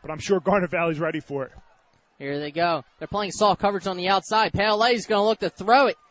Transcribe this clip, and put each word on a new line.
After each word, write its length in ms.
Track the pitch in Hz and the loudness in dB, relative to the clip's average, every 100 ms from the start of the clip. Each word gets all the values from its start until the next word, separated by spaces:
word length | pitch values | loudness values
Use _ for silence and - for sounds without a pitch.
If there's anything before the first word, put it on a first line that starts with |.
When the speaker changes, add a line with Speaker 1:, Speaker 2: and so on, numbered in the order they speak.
Speaker 1:
But 100 | 143 | -14
I'm 80 | 156 | -12
sure 220 | - 196 | -2 0
Garnet 300 | 190 202 180 | 2 2 2
Valley's 280 | 175 170 151 | 0 -2 -2
ready 200 | 165 156 | -4 -4
for 240 | - 143 | -8 -8
it. 80 | 127 - - _ _ _ _ _ | -8 -12 -20 _ _ _ _ _
Speaker 2:
Here 200 | 139 143 | -8 -8
they 140 | 147 | -6
go. 320 | 147 170 160 - _ | -2 0 -2 -6 _
They're 100 | 156 | -8
playing 240 | 202 202 | -6 -6
soft 280 | - 208 180 | 0 2 2
coverage 260 | 202 202 190 | 0 -2 -6
on 100 | 180 | -4
the 120 | 180 | 0
outside. 440 | 196 - 220 208 | 0 0 0 0
Paoletti's 540 | - 208 208 233 240 - | 0 0 2 2 0 0
gonna 180 | 214 | 2
look 160 | 214 220 | 2 0
to 100 | 180 | -4
throw 360 | - 196 262 262 | -6 4 4 4
it. 100 | - _ | 0 _